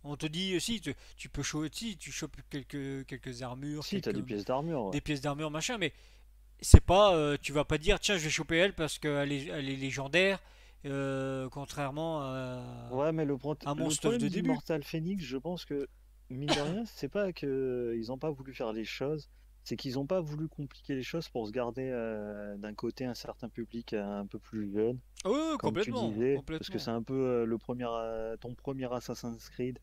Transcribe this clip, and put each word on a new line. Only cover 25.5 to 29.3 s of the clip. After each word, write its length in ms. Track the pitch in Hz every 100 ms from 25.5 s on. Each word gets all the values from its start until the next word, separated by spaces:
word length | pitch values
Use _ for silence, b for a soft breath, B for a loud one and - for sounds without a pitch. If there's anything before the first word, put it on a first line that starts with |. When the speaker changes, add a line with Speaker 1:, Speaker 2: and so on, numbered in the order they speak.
| 302
Speaker 2:
comme 160 | - 127
tu 160 | 220
Speaker 1:
complètement, 180 | 254 190
Speaker 2:
disais, 240 | 107 127 139
parce 100 | 143
que 60 |
Speaker 1:
complètement. 280 | 160 - 190
Speaker 2:
c'est 120 | 135
un 120 | 117
peu, 100 | 113
euh, 320 | 131 127 120 113
le 120 | 113
premier, 300 | - 123 120
euh, 480 | 117 113 113 110 113
ton 160 | 120 120
premier 360 | - 135 127
Assassin's 560 | 123 - 120 120